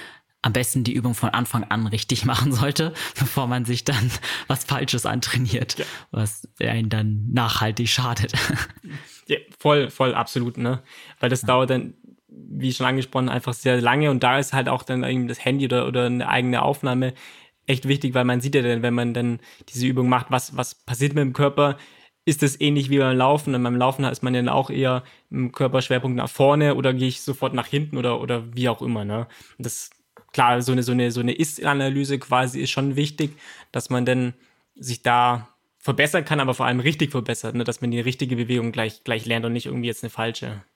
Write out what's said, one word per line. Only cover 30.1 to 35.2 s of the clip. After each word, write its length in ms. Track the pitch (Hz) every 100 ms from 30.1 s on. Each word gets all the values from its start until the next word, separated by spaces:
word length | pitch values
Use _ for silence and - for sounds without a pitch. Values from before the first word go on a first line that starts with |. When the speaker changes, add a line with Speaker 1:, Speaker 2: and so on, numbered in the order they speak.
| - _
Speaker 2:
klar, 280 | - 123 123
so 100 | 123
eine, 120 | 127
so 80 | 123
eine, 200 | 123 120
so 80 | 120
eine 140 | 123
Ist-Analyse 840 | - 160 - 151 139 135 139 139 139
quasi 420 | - 127 127 135
ist 100 | 135
schon 240 | - 139 135
wichtig, 400 | 147 - 147 - - - -
dass 180 | 120 -
man 160 | 123 123
dann 300 | 127 123 123 _ _ _ -
sich 260 | 127 120
da 480 | 123 120